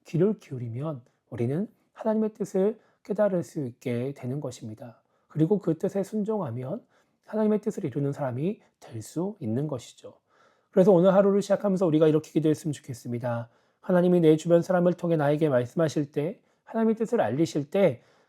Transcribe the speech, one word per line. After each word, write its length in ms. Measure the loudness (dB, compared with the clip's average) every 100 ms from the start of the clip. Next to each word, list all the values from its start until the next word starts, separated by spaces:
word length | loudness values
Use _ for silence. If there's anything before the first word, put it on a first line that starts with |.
| -4
귀를 340 | 0 0 0
기울이면 600 | -8 -12 -10 -8 -8 -10 -16 _ -12
우리는 380 | -4 -2 -2 -6 _ _
하나님의 400 | -8 -4 -2 -2
뜻을 460 | -4 -4 0 -2 -4 _ _
깨달을 400 | -8 -2 0 0
수 220 | -6 -8 -8
있게 480 | -8 -6 -4 -6 -8
되는 240 | -8 -8
것입니다. 600 | -8 -12 -14 -16 -18 -20 _ _ _
그리고 320 | 0 2 0
그 180 | -2 -2
뜻에 260 | -4 -4
순종하면 800 | -4 -4 -4 -4 -6 -8 -8 -10 _ _ _ _ -8
하나님의 360 | -2 0 0
뜻을 240 | -2 -6 -6
이루는 260 | -4 -4
사람이 480 | -4 -6 -4 -4 -6 _ _
될 220 | -16 -14
수 340 | -10 -6 -6 -6
있는 280 | -4 -4 -4
것이죠. 460 | -8 -12 -20 -20 -20 _ _ _ _ _
그래서 200 | 4 6
오늘 220 | 8 6
하루를 280 | 6 4 2
시작하면서 440 | 0 0 0 0 2
우리가 220 | 4 4
이렇게 240 | 4 0
기도했으면 420 | 0 0 0 -4
좋겠습니다. 760 | -8 -10 -12 -8 -6 -4 -6 -8 _ _ _
하나님이 380 | 0 2 4 4
내 160 | 6 4
주변 240 | 4 2
사람을 320 | 4 2 2
통해 220 | 0 -2 0
나에게 340 | 2 2 2
말씀하실 640 | 2 0 -2 -2 -2 -4
때, 280 | -4 -6 -8 _ _
하나님의 320 | -8 -2 0 0
뜻을 260 | -2 -2
알리실 500 | 0 0 -2 -2 -2
때 300 | 2 2 0 _ _